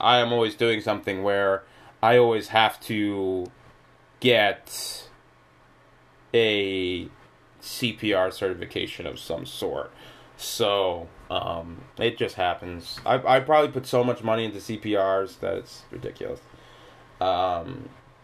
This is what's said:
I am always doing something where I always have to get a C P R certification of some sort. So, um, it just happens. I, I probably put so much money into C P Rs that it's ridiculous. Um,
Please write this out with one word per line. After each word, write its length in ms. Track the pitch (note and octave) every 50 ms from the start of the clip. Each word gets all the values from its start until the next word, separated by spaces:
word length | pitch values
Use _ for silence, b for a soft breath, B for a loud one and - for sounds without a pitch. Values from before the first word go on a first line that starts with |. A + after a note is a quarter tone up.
I 160 | - A2+ B2 B2
am 160 | A#2+ A#2 A#2+
always 220 | A#2+ A2+ A2 G#2
doing 260 | - A#2 A#2 A2+ G#2+
something 420 | G#2 A2 G#2 G2 - G2+ G2 F#2+ F#2+
where 400 | G2+ G2+ G2+ G2+ G2 G2 G2 B B B B B B B _ -
I 140 | A2+ B2 B2
always 320 | B2 A#2 A2+ A2 G2 -
have 280 | - A2 A2 G#2+ - -
to 680 | - - A2+ G#2+ G#2 G#2 G2+ G2 F#2+ F#2 F#2+ F#2 F2+ F2+ - _ _ - - _ _ _ _ _ _ _ _ _
get 880 | - B2+ A#2+ A2 G#2 G2+ G2 - - - - - - - - - - - - - _ _ _ _ _ _ _ _ _ _ _ _ _ _ _ _ _ _ _ _ _ _ -
a 760 | A#2 A2+ A2 G#2 G#2 G2+ G2 G2 F#2+ F#2 F2+ F#2 F2 F2 F2+ - - - - _ _ _ _ _ _
C 320 | - - - - C3 A#2 G#2+
P 200 | - - G#2 G2+
R 180 | F#2 F#2 F#2+
certification 760 | F#2 - G2+ F#2+ F#2 F2 F2+ F2 - G2 F2 D#2+ - - F2 D#2
of 100 | - -
some 280 | - - E2 E2 E2+
sort. 480 | - - - G#2 E2+ C#2 C#2 C#2+ - B B B B B B B B - -
So, 720 | - - - - A#2 G2+ G2+ G2+ F#2+ F#2 F2 E2+ E2+ - - - - -
um, 540 | - - F#2 F2+ E2+ E2+ E2 E2+ E2 - - - - -
it 200 | A2 A#2+ A2+ -
just 180 | A#2 G2 -
happens. 640 | - F2+ F2 F2 - - F2+ F2 E2+ E2+ - - - -
I, 100 | - B2 B2+ C3
I 140 | A2+ C3 C3+
probably 320 | C3 C#3+ D#3 D3+ D3+ C#3+
put 140 | B2+ B2+ B2+
so 180 | - - B2 B2
much 180 | B2 A#2+ -
money 220 | A2 A2+ A2+ A2+ A2+
into 160 | A2 G2+ G2
C 160 | F#2 - A2+
P 220 | G#2 - G#2+ G#2 G2
Rs 400 | F#2+ G2 F#2+ G2 G2 F#2 - -
that 180 | F#2 F#2 F#2
it's 280 | F#2+ F#2+ - - - - -
ridiculous. 520 | - - - A1 - - G1+ - - - - - B B B B B B B B B B B B - -
Um, 640 | F#2 F#2 F#2 F2 F#2 F#2 F2+ E2+ E2 F2 - - - - - - - - _ _